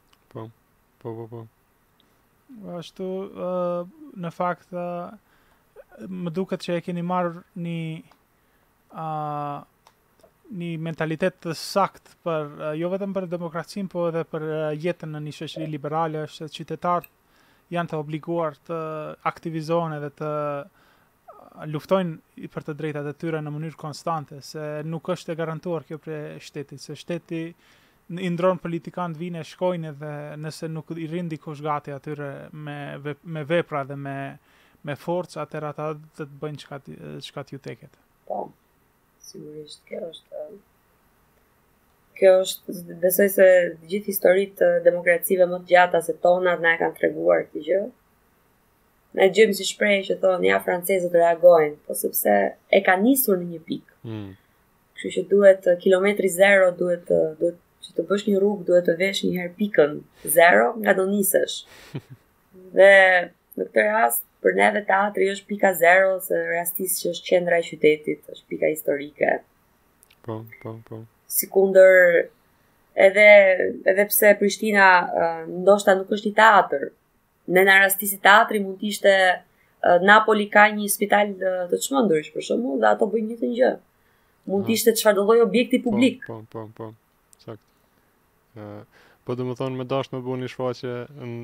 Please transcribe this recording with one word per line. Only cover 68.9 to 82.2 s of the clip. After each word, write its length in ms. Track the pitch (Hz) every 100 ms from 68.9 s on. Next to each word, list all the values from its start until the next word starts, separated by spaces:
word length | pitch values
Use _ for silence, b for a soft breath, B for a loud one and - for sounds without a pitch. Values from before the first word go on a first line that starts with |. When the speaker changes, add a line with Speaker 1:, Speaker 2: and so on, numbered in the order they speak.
| 143 147 - - - _ _ _ _ _ _ _ _
Speaker 1:
Po, 200 | - 110 113 -
po, 220 | 117 113
po. 220 | - 110 113 _ _
Speaker 3:
Sikundër 1040 | - 202 196 196 190 185 185 180 170 - _ _ _ _ _ _ -
edhe, 320 | 196 190 208 208 190 180 - - -
edhe 200 | 190 208
pse 280 | - 208 208
Prishtina, 540 | 208 - 214 202 190 180
uh, 460 | - - 165 165 165
ndoshta 480 | 170 185 202 202 190
nuk 140 | 190
është 200 | 208 214
i 40 |
teatr, 560 | 208 220 196 - 143 - _ _ _ _ _ -
ne 160 | 180
na 160 | 196 190
rastisi 400 | 196 - 202 196
teatri 400 | 190 214 226 214
mund 200 | 190 190
t'ishte, 360 | 208 202 196 190 185 180 _ _ _ -
uh, 140 | - 175
Napoli 480 | 196 214 214 214 208
ka 180 | 208 214
një 200 | 208 202
spital, 420 | - 202 202 208
uh, 320 | 185 190 185 175
të 120 | 190
çmendur, 420 | - 269 214 156